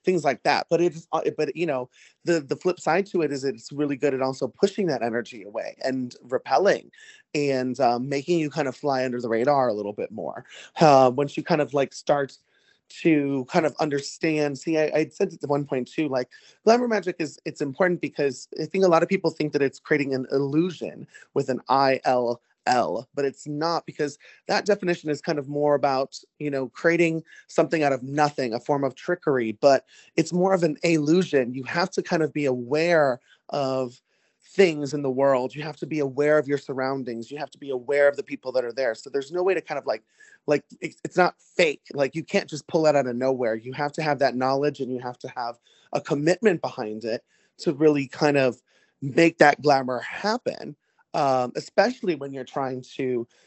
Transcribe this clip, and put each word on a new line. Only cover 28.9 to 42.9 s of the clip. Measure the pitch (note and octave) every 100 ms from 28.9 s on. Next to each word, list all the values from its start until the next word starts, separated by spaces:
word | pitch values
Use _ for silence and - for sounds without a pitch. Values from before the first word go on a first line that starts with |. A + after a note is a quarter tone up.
trickery, | - - F3 - C3 A2+
but | G#2 C#3+ C3+ - - - -
it's | D#3+
more | F3 F#3
of | F#3+
an | E3 D3
illusion. | E3+ E3 D3 E3+ F3 C#3+ A#2+
You | B2+
have | B2 E3+ F#3
to | -
kind | - F3
of | D#3
be | D3+ C#3+
aware | B2+ A#2+ D3 E3+ E3+ C#3 B2 _ _ -
of | C#3+ C3+ C3 C3 B2 _ _ _ _ _
things | - F#3+ D3+ C#3+
in | D3
the | C#3+
world. | B2+ C#3 C3+ B2+ C#3+
You |
have | D#3 D3
to | D3+
be | D#3
aware | C#3 C3 D3 D3+
of | C#3
your | C#3+
surroundings. | - C3 C3 C3+ B2 A#2 A#2
You | C#3+
have | C#3+
to | -
be | C#3
aware | C3 A#2+ C#3+ C#3+
of | C#3
the |
people | - C#3+ C3
that | B2+ A#2+
are |
there. | A#2 B2+ A2+
So | -
there's | C3 C3+
no | F3
way | F3+
to | F3
kind | D3 D3
of, | C3
like, | A2 _ _ - _ -
like, | D3 - -
it's, | D#3+ -
it's | - -
not | F3+ -
fake. | _ - E3+ C#3 -
Like, | C#3 C3+ D#3
you |
can't | D3 G3+ D3
just | D3+ -
pull | F3
that | D#3